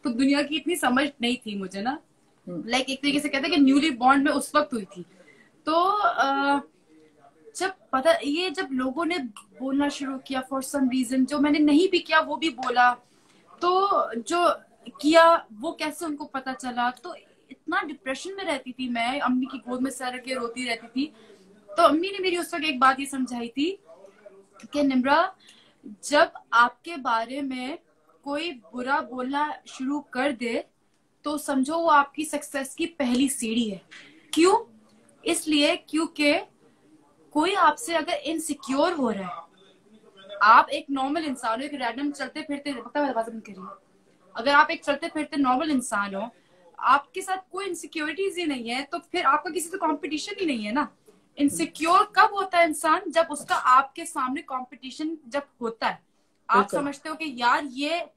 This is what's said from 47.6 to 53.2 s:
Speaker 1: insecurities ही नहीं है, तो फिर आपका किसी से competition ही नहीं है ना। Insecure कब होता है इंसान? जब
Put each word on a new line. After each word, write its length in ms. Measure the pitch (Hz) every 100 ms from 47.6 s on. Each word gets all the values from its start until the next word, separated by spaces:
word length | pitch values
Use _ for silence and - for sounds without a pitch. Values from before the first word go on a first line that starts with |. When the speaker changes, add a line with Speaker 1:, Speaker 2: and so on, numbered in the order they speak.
| 392
Speaker 1:
insecurities 720 | 330 320 320 302 320 392 339
ही 80 | 330
नहीं 220 | 262 226
है, 140 | 247
तो 160 | 285 339
फिर 260 | _ 349
आपका 260 | 269 302 339
किसी 180 | 330 -
से 100 | 381
competition 540 | 330 294 302 302 403 403
ही 60 | 339
नहीं 180 | 247
है 80 | 214
ना। 240 | 254 269 _ _ _ _ -
Insecure 760 | 285 330 330 - 320 370 381 370
कब 140 | 403
होता 240 | 403 392 349
है 80 | 339
इंसान? 360 | 302 320 330 381
जब 180 | 330